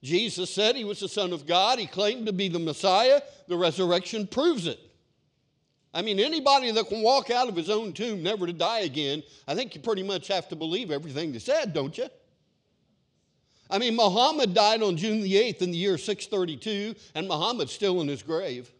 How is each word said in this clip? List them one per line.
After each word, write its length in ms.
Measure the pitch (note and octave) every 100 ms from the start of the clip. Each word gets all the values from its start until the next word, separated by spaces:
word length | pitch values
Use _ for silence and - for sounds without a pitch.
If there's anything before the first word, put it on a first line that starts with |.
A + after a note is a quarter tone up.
Jesus 460 | C3 F3 A3+ E3+ F3+
said 280 | - G#3+ C4
he 80 |
was 160 | G#3+ G3+
the 100 | G3
Son 240 | - F#3
of 100 | F3
God. 340 | C#3+ E3+ G3+ B3+
He 80 | G3
claimed 380 | - G#3 B3
to 80 | G#3+
be 160 | F#3+ G3
the 100 | E3+
Messiah. 640 | E3 D3 F#3+ F#3 B3 C#4 C#4 - -
The 80 | F3
resurrection 680 | F3+ D#3 F#3 F3 F#3 A3 G3+
proves 400 | - D#4+ D4 E3+
it. 140 | A#2 - _ _ _ _ _ _ _ _ _ _
I 80 | D#3+
mean, 180 | G#3+ G3
anybody 520 | B3 D#4+ C#4 C#4 B3+
that 180 | A3 A3
can 140 | A3
walk 260 | A3 C4+ -
out 220 | A#3+ B3+
of 60 | F3
his 120 | E3
own 240 | G#3+ A3+
tomb 300 | F3 A#3 G#3
never 240 | E3 G#3+ F3
to 60 |
die 240 | E3+ E3+ A3+
again, 420 | F3 C3+ C#3+ D3 D3 - -
I 80 |
think 200 | D#3+ C4+
you 80 | E3
pretty 200 | F3+ G#3
much 260 | F#3+ F#3+ -
have 200 | F#3+ -
to 80 | D#3+
believe 340 | D#3+ F3+ A#3
everything 420 | C#3+ D#3+ C3+ E3
they 60 | A#2
said, 360 | - D4+ C4
don't 240 | D3+ C3+ D#3+
you? 100 | C4+ _ _ _ _ _ _ _ _ _ _ _ _ _ _ _ _
I 80 | G3
mean, 160 | A#3+
Muhammad 600 | A3+ G#3+ F#3 C4 D#4 A#3+
died 280 | F3+ G#3 A3+
on 140 | G#3+ E3+
June 240 | G#3+ G#3+
the 160 | G3 G3
eighth 240 | A#3+ G3
in 100 | F3+
the 60 | E3+
year 220 | G3 F3+
six 280 | - G3+ -
thirty-two, 680 | G#3 F3+ C#3+ A3 G3+ G#3 - -
and 140 | D#3 F#3+
Muhammad's 440 | D#3 F#3 B3 C#3+
still 280 | - G3+ F3+
in 80 | D3+
his 140 | C#3+
grave. 500 | - E3 F#3 B2+ A#2 _